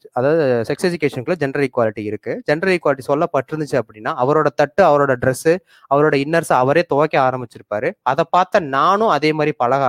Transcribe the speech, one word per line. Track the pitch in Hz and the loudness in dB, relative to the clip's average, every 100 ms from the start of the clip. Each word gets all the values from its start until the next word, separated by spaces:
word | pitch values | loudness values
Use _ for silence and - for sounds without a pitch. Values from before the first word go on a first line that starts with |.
| - | -8
அதாவது | 127 135 165 135 120 110 | -2 0 2 2 0 -2
செக்ஸ் | 143 180 | -4 -4
எஜுகேஷனுக்குள்ள | 170 143 131 120 175 | -2 -4 -4 -6 -4
ஜெண்டர் | 135 143 135 | -4 -2 -2
ஈக்வாலிட்டி | 123 110 110 | 0 -2 -2
இருக்கு. | 104 107 117 208 247 | -8 -8 -8 -6 -4
ஜெண்டர் | 165 190 180 | -2 0 0
ஈக்வாலிட்டி | 151 135 139 | 0 -2 -2
சொல்லப்பட்டிருந்துச்சு | 143 170 139 - 156 143 139 | -2 0 -2 -4 -6 -2 -4
அப்படின்னா, | 110 107 123 151 | -4 -8 -6 -2
அவரோட | 127 156 147 - | 0 2 2 0
தட்டு, | 143 - | 0 2
அவரோட | 175 147 139 123 127 | 4 4 2 0 -2
ட்ரெஸ், | 127 160 175 - _ - 143 | 0 0 -2 -4 _ -2 2
அவரோட | 151 143 | 2 0
இன்னர்ஸ் | 143 165 156 | 0 -2 0
அவரே | 139 131 156 | 2 2 2
துவைக்க | 170 139 156 156 | 0 0 0 2
ஆரம்பிச்சிருப்பாரு. | 131 127 120 - - 104 147 - | 0 -2 -8 -14 -8 -6 -6 -6
அதை | 127 139 160 | -4 -2 0
பார்த்த | 180 185 208 | 0 2 0
நானும் | 147 135 165 202 220 | 0 0 2 2 2
அதே | 147 156 | 0 0
மாதிரி | 156 151 | 0 -2
பழக | - 123 139 | 0 0 0